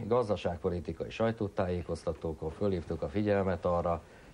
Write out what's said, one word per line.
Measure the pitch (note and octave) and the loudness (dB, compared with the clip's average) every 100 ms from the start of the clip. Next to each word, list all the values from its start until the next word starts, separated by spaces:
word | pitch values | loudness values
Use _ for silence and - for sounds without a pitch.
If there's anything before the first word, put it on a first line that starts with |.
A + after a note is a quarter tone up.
| G#2 | 0
gazdaságpolitikai | A#2+ G#2+ G#2 - F2 F#2 F2 E2+ E2 - | 2 2 0 -2 2 2 2 -4 -6 -8
sajtótájékoztatókon | - A2+ A2+ G2+ - F#2 F2+ F2 E2 - D#2+ E2+ D#2 D#2 | 0 0 2 -2 0 0 0 -2 -4 -4 -4 -4 -4 -6
fölhívtuk | D#2 G#2 F2+ D2+ E2 | 0 0 0 -2 -4
a | D2 | -2
figyelmet | G2 G#2 G2+ F#2+ F2+ F2+ | 0 2 2 2 0 2
arra, | F2 E2+ E2 - - - | 2 2 -2 -4 -20 -20